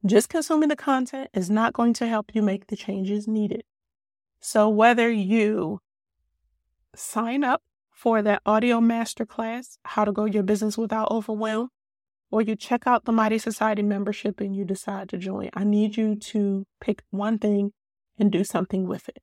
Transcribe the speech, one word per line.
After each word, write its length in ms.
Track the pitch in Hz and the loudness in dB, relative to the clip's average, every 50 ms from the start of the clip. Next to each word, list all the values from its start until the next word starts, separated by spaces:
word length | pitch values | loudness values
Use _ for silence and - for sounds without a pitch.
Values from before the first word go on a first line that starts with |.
| - | 2
Just 220 | 196 208 214 214 - | 6 6 6 4 4
consuming 400 | - 330 302 - 320 302 311 294 | -2 -4 0 2 2 2 2 2
the 80 | 294 | 0
content 520 | 294 - 294 269 262 254 247 - 269 269 - - | -2 0 0 0 0 0 -4 -8 -12 -12 -6 -4
is 160 | 190 180 170 | -4 -2 0
not 220 | 208 214 226 233 | 0 2 2 0
going 200 | - - 233 233 226 | 0 2 2 2 2
to 120 | - 240 | 0 -2
help 280 | 233 226 214 208 - - | -2 -2 -4 -4 -4 -2
you 60 | 220 | 0
make 280 | 208 202 190 202 - - | 0 0 0 -2 -6 -10
the 80 | 208 | -12
changes 500 | - - - 202 196 190 190 202 208 208 | -10 -8 -8 -6 -4 -4 -4 -4 -4 -4
needed. 380 | 220 220 214 208 208 226 - - _ _ _ _ _ _ _ _ _ _ _ _ _ _ _ | -4 -2 -2 -2 -2 -4 -8 -10 _ _ _ _ _ _ _ _ _ _ _ _ _ _ _
So 280 | - - - 226 208 214 | -14 0 2 4 4 4
whether 420 | 214 208 220 240 240 233 233 233 | 6 6 6 6 6 6 2 2
you 720 | 233 214 196 185 214 226 214 208 214 214 - 160 202 190 _ _ _ _ _ _ _ _ _ _ _ _ _ _ _ _ _ _ _ _ _ _ _ | 2 0 0 2 2 2 2 2 0 -2 -2 -4 -6 -10 _ _ _ _ _ _ _ _ _ _ _ _ _ _ _ _ _ _ _ _ _ _ _
sign 480 | - - - - 247 233 226 247 277 | -16 -16 -8 -4 -4 -4 -2 -2 0
up 200 | 285 247 262 - _ _ _ _ _ _ | 0 0 0 -2 _ _ _ _ _ _
for 320 | _ _ - 240 226 220 | _ _ 0 2 2 4
that 200 | 208 208 202 - _ | 4 2 0 2 _
audio 320 | - 214 220 220 240 240 233 | 2 2 4 4 4 4 4
masterclass, 1000 | 226 226 233 233 226 - - - 247 - - - 226 226 233 247 247 - - _ _ | 4 4 2 2 -4 -6 -6 -8 -8 -8 -6 -6 -6 -6 -6 -10 -12 -16 -20 _ _
How 200 | - - - 214 | -6 0 0 0
to 80 | 214 | 2
Grow 140 | 202 208 214 | 2 0 -2
Your 180 | 220 196 214 190 | 0 0 0 2
Business 340 | 190 214 202 214 214 208 - | 2 0 0 0 -2 -2 -2
Without 320 | 226 202 226 220 220 - | -4 -2 -2 -2 -2 0
Overwhelm, 600 | 220 226 208 - 220 214 220 220 220 220 240 254 _ _ _ _ _ _ _ _ _ _ _ _ | -2 -2 -2 -4 -6 -4 -2 -2 -2 -2 -4 -6 _ _ _ _ _ _ _ _ _ _ _ _
or 100 | - 220 | 0 0
you 140 | 226 208 220 | 0 0 -2
check 320 | 208 - - 247 240 - | -6 -2 -2 -2 -2 2
out 180 | 247 247 226 _ | 2 0 2 _
the 80 | - | 2
Mighty 260 | 233 226 220 214 220 220 | 2 2 2 2 0 -2
Society 440 | - 240 208 - 226 220 214 208 | -2 -4 -4 -2 -2 0 0 0
membership 560 | 208 208 202 196 202 208 208 - - 233 190 - | 0 -2 0 -2 -2 -4 -6 -4 -4 -6 -4 -4
and 160 | 202 196 196 | -6 -6 -4
you 100 | 196 202 | -6 -4
decide 440 | 180 190 190 - - 202 196 196 190 | -6 -6 -6 -6 -10 -8 -8 -10 -10
to 100 | - 180 | -10 -10
join, 320 | 180 185 190 202 - - | -8 -8 -8 -8 -8 -8
I 120 | - 180 202 | -6 -2 0
need 320 | 208 208 208 214 214 208 | 2 4 4 2 2 0
you 180 | 226 220 214 214 | -2 -2 -2 -2
to 500 | 208 - - - 214 202 202 196 196 196 _ _ _ | -4 -6 -4 -2 0 0 0 0 -2 -4 _ _ _
pick 220 | - - 202 - _ _ | -4 -4 -4 -4 _ _
one 300 | - 196 202 214 226 208 | -6 -4 -2 -2 -2 0
thing 320 | - 208 208 202 202 202 _ _ _ _ _ _ _ _ _ | 0 2 2 2 0 -2 _ _ _ _ _ _ _ _ _
and 140 | - 214 208 | 2 2 2
do 140 | - 175 202 | 4 2 0
something 420 | - - 180 185 - - 185 190 | 0 0 -2 -2 -2 -2 -4 -2
with 220 | 180 185 - - - | -4 -6 -8 -10 -16
it. 100 | - - | -18 -18